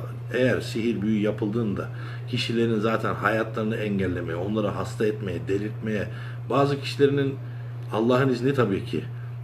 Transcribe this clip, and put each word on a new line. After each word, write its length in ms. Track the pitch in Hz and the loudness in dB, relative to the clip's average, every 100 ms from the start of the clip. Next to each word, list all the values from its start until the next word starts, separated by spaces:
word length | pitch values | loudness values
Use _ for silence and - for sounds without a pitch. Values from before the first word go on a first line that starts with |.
| - - - | -4 -8 -4
eğer 280 | 117 127 92 | 2 4 2
sihir 420 | - 117 117 101 | 0 -2 0 0
büyü 200 | 107 107 | 2 2
yapıldığında 680 | 104 - 107 113 107 85 80 - - - - | 2 2 0 0 0 -2 -4 -8 -8 -8 -4
kişilerin 520 | 120 - 117 117 110 | -2 0 2 2 2
zaten 340 | 110 113 110 | 2 2 0
hayatlarını 600 | 82 101 110 113 117 107 107 | 0 2 2 0 -2 -2 0
engellemeye, 600 | 104 98 92 87 82 85 | 0 0 0 0 -2 -2
onları 320 | 98 107 101 | 0 0 0
hasta 380 | 95 95 - 110 | -2 -4 0 0
etmeye, 420 | - 101 85 82 | 0 -4 -4 -2
delirtmeye, 600 | 98 107 - 113 104 92 - - - - | -2 -2 -4 -4 -2 -4 -6 -10 -10 0
bazı 300 | 127 139 139 | 2 4 2
kişilerinin 540 | - - 139 139 139 - - - - - - | -4 4 4 4 0 -2 -8 -10 -10 -10 -4
Allah'ın 360 | 107 117 127 135 | 0 4 4 4
izni 260 | 120 127 | 2 2
tabii 300 | 131 110 95 | 4 4 2
ki 200 | - 80 - - - - | 0 -4 -4 -8 -10 -10